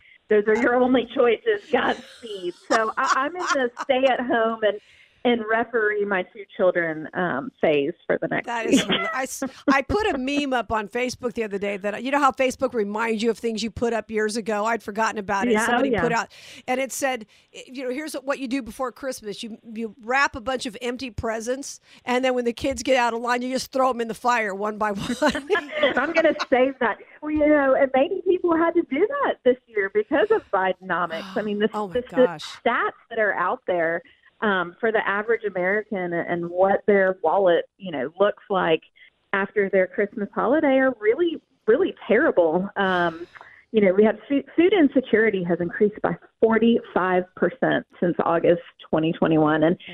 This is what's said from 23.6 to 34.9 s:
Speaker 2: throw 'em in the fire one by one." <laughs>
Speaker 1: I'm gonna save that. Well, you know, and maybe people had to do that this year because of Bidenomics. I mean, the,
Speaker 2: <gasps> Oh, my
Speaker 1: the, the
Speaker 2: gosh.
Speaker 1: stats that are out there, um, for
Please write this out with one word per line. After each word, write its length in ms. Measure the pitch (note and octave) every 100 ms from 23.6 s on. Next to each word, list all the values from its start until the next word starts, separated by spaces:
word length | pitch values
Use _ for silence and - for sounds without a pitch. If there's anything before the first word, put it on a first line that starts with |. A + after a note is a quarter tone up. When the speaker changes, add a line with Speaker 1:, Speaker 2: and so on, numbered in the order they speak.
| -
Speaker 2:
throw 180 | C4 C4
'em 120 | A#3
in 60 | A#3
the 60 |
fire 400 | G#3+ B3 A#3+ G#3+
one 240 | G3 G#3 G#3+
by 140 | G#3+
one." 240 | G3+ - A#3+
<laughs> 0 | D4 D4 C#4+ F4 D4 G#4+ D5 B3
Speaker 1:
I'm 160 | D4
gonna 220 | E4 D#4 D4+ -
save 260 | B3 C4 C4+
that. 160 | A#3 G3 - -
Well, 80 | D4+
you 160 | D4+ D4
know, 260 | D4+ C4+
and 160 | C4 C4+ C4
maybe 260 | E4 F#4 F#4+
people 280 | F4+ F4 D#4+
had 200 | E4 E4+
to 80 | D#4
do 160 | C4+ G#4 C#5+
that 140 | B4 -
this 140 | B3+ B3 _
year 240 | G#3+ G3
because 380 | G#3+ G#3+ C#4+ G#4
of 140 | G#4+ -
Bidenomics. 840 | F#3+ F#3 F#3 F#3 F3 E3+ E3 G3 A3
I 60 |
mean, 160 | G#3 G#3
the, 120 | G#3+
Speaker 2:
<gasps> 20 |
Oh, 140 | G#3 G#3
my 80 | A#3+
Speaker 1:
the, 60 |
the 240 | B3 A3 B3+
Speaker 2:
gosh. 160 | D#3 - -
Speaker 1:
stats 280 | - B3+ G4 - _
that 80 | A3+
are 160 | G#3
out 300 | - F#3 G#3+ -
there, 380 | F3+ E3 E3+ - _ _ _
um, 340 | A3 F#3+ F3 F3
for 100 | A3+